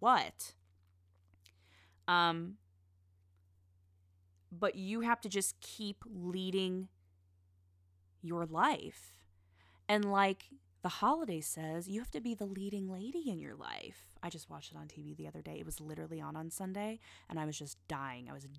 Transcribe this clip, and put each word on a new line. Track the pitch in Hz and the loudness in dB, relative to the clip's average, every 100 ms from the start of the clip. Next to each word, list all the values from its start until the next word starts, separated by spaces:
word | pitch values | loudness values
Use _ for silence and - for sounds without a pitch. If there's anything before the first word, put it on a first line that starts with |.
what. | 226 240 82 - - - _ _ _ _ _ _ _ _ - _ _ - - _ - | 6 6 6 -4 -12 -12 _ _ _ _ _ _ _ _ -20 _ _ -20 -20 _ 4
Um, | 175 170 165 175 208 _ _ _ _ _ _ _ _ _ _ _ _ _ _ _ _ _ _ - | 8 8 6 -2 -8 _ _ _ _ _ _ _ _ _ _ _ _ _ _ _ _ _ _ -14
but | 170 196 | 0 2
you | - 190 226 | 2 0 0
have | 233 233 | 4 2
to | 214 | 2
just | 196 190 - | 2 0 -2
keep | - - 208 202 240 | -10 -8 -6 -6 -10
leading | 196 175 185 185 190 190 185 185 _ _ _ _ _ _ _ _ _ _ _ _ _ | -6 -2 -2 2 2 2 0 -4 _ _ _ _ _ _ _ _ _ _ _ _ _
your | 165 170 | -4 -2
life. | 165 160 254 302 - - - - - - _ _ - - - | 0 4 6 4 -2 -12 -18 -20 -20 -20 _ _ -20 -10 2
And | 208 208 | 4 6
like | 196 196 190 - - _ _ | 6 6 4 -4 -20 _ _
the | 180 | -4
holiday | - 226 311 294 165 | 4 4 4 2 -2
says, | 156 - 160 165 180 | -2 -4 -2 -2 -2
you | 202 | -4
have | 247 | -4
to | 294 | -4
be | 240 | -2
the | 220 202 | -2 -4
leading | 196 196 202 190 | -4 -4 -2 -4
lady | 185 214 339 294 | -4 -4 -4 -2
in | 170 | -2
your | 147 | -4
life. | - - 50 - - - - | -10 -8 -8 -8 -14 -20 -10
I | 175 | -8
just | 170 - | -8 -10
watched | 151 - | -12 -12
it | 160 | -14
on | 151 | -14
T | 156 | -12
V | 147 | -12
the | 151 156 | -10 -10
other | 156 | -10
day. | 156 143 | -10 -8
It | 160 | -8
was | 151 | -8
literally | 151 156 160 160 | -8 -8 -8 -6
on, | 147 156 | -6 -6
on | 160 | -6
Sunday, | - 190 190 208 226 - - - | -6 -6 -4 -4 -6 -12 -20 -8
and | 160 | -4
I | 151 | -2
was | 147 | -4
just | 143 - - | -8 -12 -8
dying. | 147 135 123 123 | -4 -4 -6 -10
I | |
was | 139 139 | -12 -12